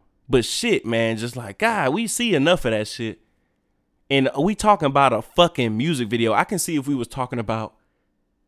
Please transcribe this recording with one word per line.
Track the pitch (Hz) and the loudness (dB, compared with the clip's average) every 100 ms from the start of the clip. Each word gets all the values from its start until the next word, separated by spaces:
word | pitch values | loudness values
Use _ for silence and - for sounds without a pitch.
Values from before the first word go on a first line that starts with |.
| _ _ - | _ _ 0
But | 135 113 | 2 2
shit, | - 240 165 | -2 0 0
man, | 113 117 113 110 | 0 0 0 -2
just | 120 120 | -6 -8
like, | 110 101 | -12 -4
God, | 220 214 135 | -2 0 0
we | 170 233 | 0 -2
see | - 240 | -2 0
enough | 160 151 180 123 | 2 4 2 2
of | |
that | 110 107 | -2 -4
shit. | - 113 - _ _ _ _ _ _ _ _ - | -6 -8 -10 _ _ _ _ _ _ _ _ -2
And | 139 131 139 | 2 2 2
we | 175 | 0
talking | 208 214 202 147 | 2 2 2 2
about | 139 135 | 2 2
a | 113 | 2
fucking | - - 175 - 120 107 | -2 2 2 2 -2 0
music | 151 143 110 | -2 -2 -2
video. | 117 113 | 0 0
I | 107 | 2
can | 135 190 | 0 -2
see | - 156 | -2 -4
if | 135 | -2
we | |
was | 139 117 | -4 -4
talking | - 123 120 | -6 -6 -6
about | 110 110 107 _ _ _ _ _ _ _ | -4 -4 -6 _ _ _ _ _ _ _